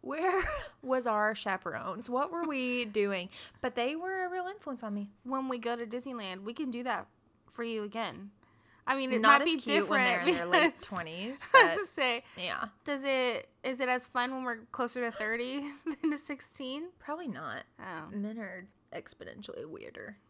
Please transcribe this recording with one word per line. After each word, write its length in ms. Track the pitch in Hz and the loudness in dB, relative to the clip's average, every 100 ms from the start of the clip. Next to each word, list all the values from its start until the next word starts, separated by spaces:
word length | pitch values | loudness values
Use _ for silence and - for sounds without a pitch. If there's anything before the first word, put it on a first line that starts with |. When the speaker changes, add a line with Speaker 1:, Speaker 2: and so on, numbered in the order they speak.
Speaker 1:
where 420 | 254 294 359 370 359 587 | -6 0 2 4 2 -2
<laughs> 200 | - - | -6 -10
was 240 | 254 262 240 | 0 2 4
our 280 | 214 214 214 | 2 2 0
chaperones? 720 | 214 190 180 110 180 185 247 | -2 -2 -2 -4 -4 -6 -2
What 220 | 247 294 | 0 0
were 100 | 339 | -2
we 400 | 320 277 254 247 233 | -2 0 0 0 0
doing?" 420 | 208 202 196 180 - - - | 0 2 0 -4 -10 -18 -6
But 160 | 254 240 | -4 0
they 180 | 240 | 0
were 300 | 311 370 381 | 0 -4 -2
a 40 | 359 | -2
real 160 | 370 359 | -2 -4
influence 340 | 415 311 247 | -6 -8 -6
on 120 | 226 | -4
me. 160 | 208 202 - | -4 -6 -10
Speaker 2:
When 260 | 247 269 262 | -4 -4 -2
we 100 | 247 | -2
go 180 | 233 233 | -2 -2
to 100 | 233 | -4
Disneyland, 560 | 240 254 247 196 185 | -6 -6 -6 -6 -6
we 100 | 196 | -8
can 200 | 240 285 | -6 -4
do 100 | 240 | -4
that 240 | 247 226 - _ _ _ _ | -2 -4 -4 _ _ _ _
for 100 | - | -8
you 220 | 233 220 | -4 -4
again. 460 | 208 220 208 - 202 _ _ _ _ - - | -4 -4 -6 -6 -14 _ _ _ _ -12 -2
I 80 | 269 | 0
mean, 160 | 262 | 2
it 80 | 254 | 6
Speaker 1:
Not 200 | 226 285 | 8 8
Speaker 2:
might 60 | 311 | 8
Speaker 1:
as 60 | |
Speaker 2:
be 60 | 320 | 2
Speaker 1:
cute 280 | - 294 403 | 4 2 4
when 140 | - | 4
they're 220 | 247 - | 4 4
Speaker 2:
different 40 | - | 4
Speaker 1:
in 200 | 339 339 | 2 4
their 120 | 359 | 6
late 120 | 311 | 6
Speaker 2:
because 80 | - | 2
<laughs> 60 | - | -2
Speaker 1:
twenties, 580 | 185 165 170 208 277 - | -2 -2 -6 -6 -8 6
Speaker 2:
I 80 | 523 | 10
was 120 | 466 359 | 10 6
Speaker 1:
but 40 | |
Speaker 2:
to 40 | 381 | -2
say, 380 | - 254 233 - - | 0 2 2 -4 -8
Speaker 1:
yeah. 280 | 180 90 214 - | -4 -4 -6 -8
Speaker 2:
does 200 | - 285 | -4 -2
it, 440 | 277 262 247 226 - _ | 2 2 2 0 -6 _
is 160 | - 254 | -4 0
it 100 | 254 | 2
as 160 | 247 247 | 0 0
fun 280 | 254 247 | -2 0
when 80 | 262 | -2
we're 220 | 254 226 226 | -4 -4 -8
closer 280 | - 240 247 240 | -4 -2 0 -2
to 40 | 208 | -2
thirty 440 | 214 233 247 277 | -2 -2 -2 -4
<laughs> 400 | 285 285 - 294 | -6 -6 -6 -2
than 80 | 320 | 0
to 80 | 294 | -2
sixteen? 680 | - 277 - - 262 277 349 _ | -4 -10 -10 -10 -8 -6 -8 _
Speaker 1:
Probably 300 | - 311 339 | -8 -6 -6
not. 340 | 135 151 107 - - | -6 -6 -8 -10 -14
Speaker 2:
Oh. 320 | 190 165 160 | -12 -10 -8
Speaker 1:
Men 260 | 208 208 220 | -6 -6 -6
are 260 | 202 180 190 _ _ | -10 -10 -16 _ _
exponentially 720 | - - - - - 202 - | -14 -12 -16 -16 -14 -12 -10
weirder. 520 | 147 - - - - 208 | -10 -10 -12 -12 -14 -14